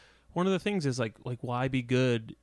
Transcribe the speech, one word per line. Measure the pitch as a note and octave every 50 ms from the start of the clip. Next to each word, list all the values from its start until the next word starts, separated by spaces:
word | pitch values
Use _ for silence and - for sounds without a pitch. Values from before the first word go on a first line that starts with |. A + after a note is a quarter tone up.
| - - - _ _ - -
one | E3+ F3+
of | F#3+ F#3+
the | F3
things | - G#3 G#3 F#3+ C#3+
is, | C#3 B2 B2
like, | A#2 A2 - - -
like, | B2 B2 - -
why | A#2+ B2 B2 C3 C3+
be | C3+ C3
good? | A#2+ A#2 B2+ B2+ C3 B2+ A#2+ A2+ A2 A2+ - -